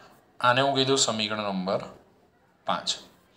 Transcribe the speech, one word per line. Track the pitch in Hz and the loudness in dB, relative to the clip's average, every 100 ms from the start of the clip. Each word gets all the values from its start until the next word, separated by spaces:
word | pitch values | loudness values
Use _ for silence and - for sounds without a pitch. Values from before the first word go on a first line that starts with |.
| - - _ - | -20 -20 _ 0
આને | 123 123 | 2 4
હું | 139 | 2
કીધું | 135 131 135 | 2 2 2
સમીકરણ | - 110 107 107 | 2 0 -2 -4
નંબર | 104 95 92 117 - - - _ _ _ _ _ - | -4 -4 -2 -4 -6 -16 -20 _ _ _ _ _ -4
પાંચ. | 85 - - - - _ | -4 -4 -8 -10 -20 _